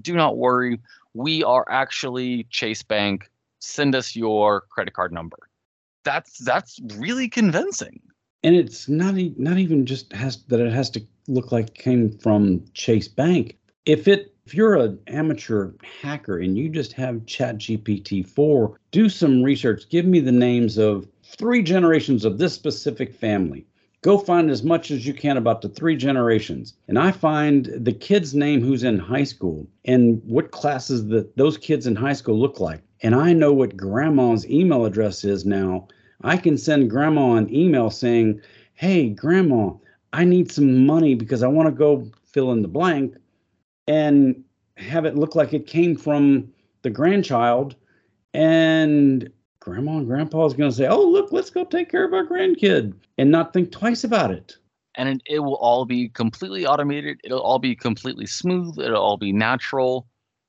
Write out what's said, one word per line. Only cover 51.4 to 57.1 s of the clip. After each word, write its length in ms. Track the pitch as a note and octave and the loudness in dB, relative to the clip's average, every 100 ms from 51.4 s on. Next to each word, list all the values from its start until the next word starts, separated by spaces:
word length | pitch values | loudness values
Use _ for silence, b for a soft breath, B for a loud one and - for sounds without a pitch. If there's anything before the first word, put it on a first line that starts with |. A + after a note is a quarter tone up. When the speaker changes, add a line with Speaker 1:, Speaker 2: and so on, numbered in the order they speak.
| F#4+ | -4
Speaker 2:
go 140 | F4+ | -6
take 260 | F4+ E4+ E4+ | -4 -4 -2
care 140 | F4+ | -2
of 100 | F#4+ | 0
our 120 | F#4+ E4 | -2 -2
grandkid," 680 | F4 F#4+ F4 G3+ E3 G#2+ F#2+ _ - | -2 0 2 2 2 -2 -10 _ 0
and 140 | C#3 | 4
not 220 | D#3+ E3 | 4 2
think 180 | F#3 F3+ | -2 -2
twice 320 | - A3 A#3 | -4 -4 -2
about 280 | A#3+ A3 C3 | -2 0 0
it. 260 | F#2 - - _ _ _ - | -4 -12 -20 _ _ _ -8
Speaker 1:
And 120 | C3 | -6
it, 140 | C3+ - | -6 -4
it 140 | D3+ | -4
will 160 | D3 C#3 | -4 -2
all 300 | A#2 A#2+ B2 | 0 0 0
be 240 | B2 A#2+ | -4 -4
completely 560 | - A2+ A2 F#3+ F#3+ E3+ | -2 -4 -4 -12 -6 -2
automated. 560 | D3 C#3+ C#3+ D3 | 0 -2 -4 -8